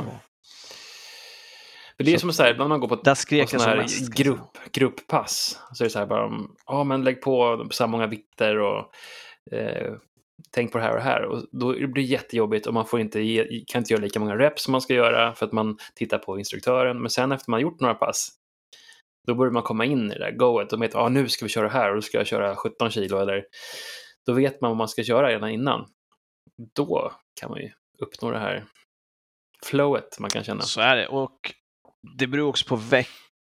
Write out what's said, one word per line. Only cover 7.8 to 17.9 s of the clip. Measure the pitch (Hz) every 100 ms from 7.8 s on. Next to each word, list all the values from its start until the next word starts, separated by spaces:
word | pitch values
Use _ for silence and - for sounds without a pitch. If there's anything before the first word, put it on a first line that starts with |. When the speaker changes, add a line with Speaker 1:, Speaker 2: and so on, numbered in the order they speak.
Speaker 2:
här | 117
många | 113 110
vikter | 110 - - 110 107
och, | 101 104 - - - - - - -
eh, | - 110 - - 107 - _ _ - -
tänk | - 117
på | 117
det |
här | 113
och | 113
det |
här." | 123 120 -
Och | 120 -
då | 131 123
blir | 127 135
det | 131
jättejobbigt | 131 127 - 117 107 110 110
och |
man | 117 110
får | 120
inte | 107 107
ge, | 110 113 113 117 -
kan | 123
inte | 110
göra | 110
lika | 104 110
många | 104 104
reps | 143 147
som | -
man | 131
ska | 127
göra | 127 117 117 117 113
för | 110
att |
man | 113 110 107 - -
tittar | 117 110
på | - 95
instruktören. | 101 107 113 127 127 123
Men | 117
sen | - 127
efter | 135 -
man | 113
gjort | 151 165
några | 127